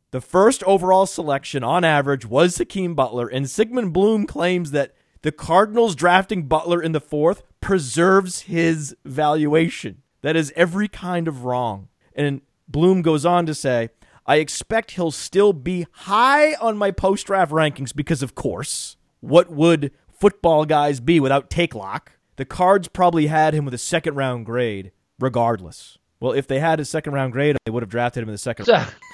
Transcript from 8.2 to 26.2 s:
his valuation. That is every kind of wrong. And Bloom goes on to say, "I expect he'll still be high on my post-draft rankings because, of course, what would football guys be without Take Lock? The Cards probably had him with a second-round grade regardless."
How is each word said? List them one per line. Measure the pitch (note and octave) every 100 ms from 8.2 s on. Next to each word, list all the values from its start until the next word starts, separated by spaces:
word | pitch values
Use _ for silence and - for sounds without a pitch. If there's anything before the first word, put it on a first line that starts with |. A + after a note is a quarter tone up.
| F#3 -
his | - E3+ E3 D#3+ D3 F#3
valuation. | - C3+ D3+ D#3 D3+ D#3 E3 - A2 F#2 _ _
That | D3 D#3+
is | D3
every | D#3+ F3 F#3 G#3
kind | - F3+ F3 E3
of | C3+
wrong. | B2+ B2 A#2+ G2 - _ _
And | - C#3+ C#3 _ _ _
Bloom | C#3+ F3 F#3+
goes | E3 D#3 E3
on | F3 E3
to |
say, | D3+ C#3 A#2+ A#2 _ _ _ -
"I | D3
expect | D3+ - - A3 -
he'll | - E3+
still | - - F#3 G#3
be | E3 C3+ F3+ E3+
high | - - G#3 B3+ C#4+ D4+
on | D4+ A3+ G#3
my | G3+
post-draft | F3+ F#3+ G3+ - G3 E3
rankings | D#3 D3+ - C3+
because, | D3+ C3+ D3+
of | C3 -
course, | B2 F2+ C#3 - - - _ _
what | B2 D#3+ F3
would | D3+ E3 E3 C#3+ - _
football | - G3+ - E3+ D#3 D3+
guys | D3+ D3 C3+
be | A#2+ E3
without | C3+ C#3 -
Take | - E3+
Lock? | A2 G2 A#2 - _ _ -
The |
Cards | C3 - F3+ G3 F3
probably | - F3+ E3 D3
had | D#3 D#3
him | D#3
with | C#3+
a | A#2+
second-round | - E3+ D#3+ C#3 C3+ A#2+ A2+
grade | A#2+ A#2+ G2 F#2+ _ _ -
regardless." | C3 A#2+ A#2 A2 F2 - - _ _ -